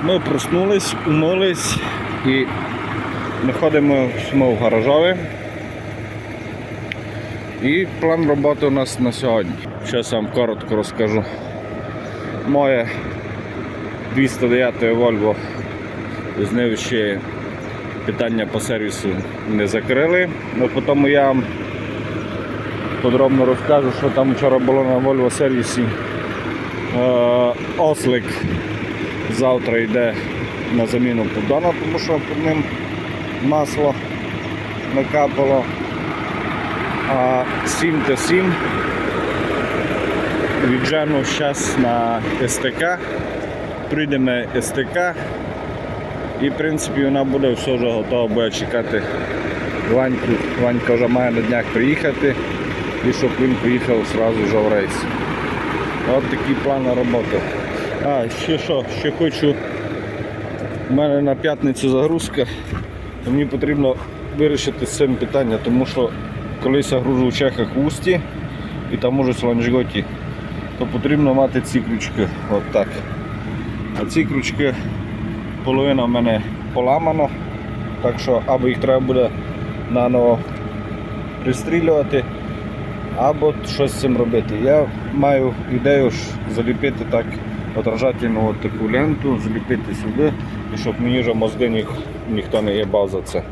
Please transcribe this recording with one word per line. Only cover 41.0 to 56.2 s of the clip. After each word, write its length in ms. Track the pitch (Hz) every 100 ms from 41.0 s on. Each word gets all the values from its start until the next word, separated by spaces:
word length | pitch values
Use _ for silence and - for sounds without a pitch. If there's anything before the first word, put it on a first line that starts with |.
| 151 147
щас 540 | 127 - 147 143 - 131
на 440 | 123 120 117 117 110 104
С 160 | 123 -
Т 140 | 131
К. 260 | 117 165 175 - - - - - - - - -
Прийдемо 540 | 147 151 139 127 123 113 123
С 140 | 110
Т 160 | 139 131
К. 220 | 175 180 165 - - - - - - - - - - - -
І, 80 | 135
в 40 |
принципі, 500 | - 156 156 - 135
вона 200 | 139 139
буде 280 | 135 139 135
все 240 | 117 - 123
вже 160 | 120
готова, 360 | 117 104 123 117
буде 240 | 110 113
чекати 500 | - 98 120 107 110 - - - - - - - - 104
Ваньку. 360 | 120 131 127 - 113 - -
Ванька 320 | 120 120 117
вже 140 | 120 120
має 240 | 123 123
на 100 | 117
днях 240 | 110 120 104
приїхати. 600 | 110 127 151 156 135 143 127 - 95 - - - - 120
І 40 |
щоб 160 | 123 131 113
він 140 | 131 123
поїхав 500 | 127 123 120 117 104
зразу 380 | 110 113 113
вже 140 | 101 107
в 160 | 107
рейс. 320 | 104 95 - - - - - - - - - - - -
От 60 | 131